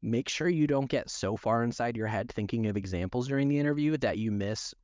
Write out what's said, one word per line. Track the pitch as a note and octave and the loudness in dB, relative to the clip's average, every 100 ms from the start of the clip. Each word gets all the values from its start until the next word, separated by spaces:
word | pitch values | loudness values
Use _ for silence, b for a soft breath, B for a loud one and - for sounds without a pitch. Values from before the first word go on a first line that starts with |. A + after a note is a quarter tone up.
Make | A2 A#2 - | -2 0 0
sure | - E3+ | 0 2
you | E3 D3 | 4 4
don't | C#3 C3+ | 2 2
get | C3+ - | 0 -2
so | - G2 G#2+ | -4 -2 0
far | A2 A#2 | 2 2
inside | A#2 A2+ A#2+ A2+ | 2 0 -2 -2
your | A2 | -2
head | G#2+ - | -2 -4
thinking | - G#2 A2+ G#2+ | -4 -2 0 0
of | G2+ | 0
examples | G2 F2+ F#2 B2 C3+ | -2 -2 -2 -2 0
during | C#3 C#3 | 2 2
the | C#3+ | 2
interview | D3 D3 D3+ D3+ | 2 2 2 2
that | A#2 F#2 | 0 0
you | A2 | 0
miss | G2+ G2+ A2 - - | 0 -2 -4 -8 -12